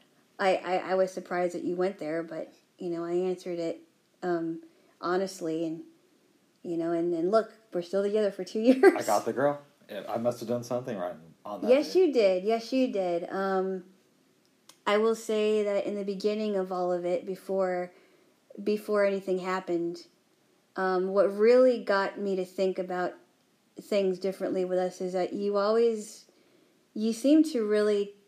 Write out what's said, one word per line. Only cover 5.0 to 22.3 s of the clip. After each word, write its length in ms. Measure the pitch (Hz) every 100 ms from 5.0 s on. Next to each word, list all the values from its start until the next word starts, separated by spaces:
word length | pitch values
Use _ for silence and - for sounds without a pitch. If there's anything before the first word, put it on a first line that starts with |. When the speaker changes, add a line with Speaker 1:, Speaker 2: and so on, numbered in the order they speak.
Speaker 1:
honestly, 680 | 170 185 185 - 165 160 165
and, 160 | 165 - _ _ _ _ _ _ _
you 140 | 180 165
know, 140 | 165
and, 200 | 170 175
and 160 | 165 180
look, 220 | 220 214 - _
we're 80 | 180
still 200 | 175 196
together 280 | 202 214 202
for 100 | 196
two 180 | 180 220
<laughs> 0 |
years. 340 | 233 262 381 -
Speaker 2:
I 60 |
got 220 | - 208 117
the 60 |
girl. 260 | 113 143 143 - _ - 101 -
I 80 | 110
must 240 | 117 117
have 80 | 113
done 160 | 123
something 320 | 120 123 127 101
right 160 | 90 - - -
on 160 | - 202
that 80 | 214
Speaker 1:
Yes, 220 | 269 294
Speaker 2:
day. 80 | 359
Speaker 1:
you 120 | 349
did. 320 | 254 196 185
Yes, 280 | 202 226 -
you 180 | 262 247
did. 380 | 202 180 170 -
Um, 540 | 190 196 190 190 185 - _ _ _ _ _ _ _ _ - -
I 100 | 208
will 180 | 226 226
say 460 | 226 214 214 214
that 200 | 202 202
in 100 | - 202
the 80 |
beginning 520 | 196 190 208 214 214 196
of 160 | 185
all 180 | 180 180
of 140 | 175
it, 220 | 175 175 196
before, 680 | 185 - 190 185 180 180 - _ _ _ _ _ -
before 400 | 208 208 214 208
anything 360 | 202 196 190 185
happened, 680 | 185 185 185 170 170 175 - _ _ _ _ _ _ -
um, 320 | 185 185 190
what 280 | 196 180 202
really 480 | 226 247 254 233
got 340 | 196 196 190 -
me 160 | 202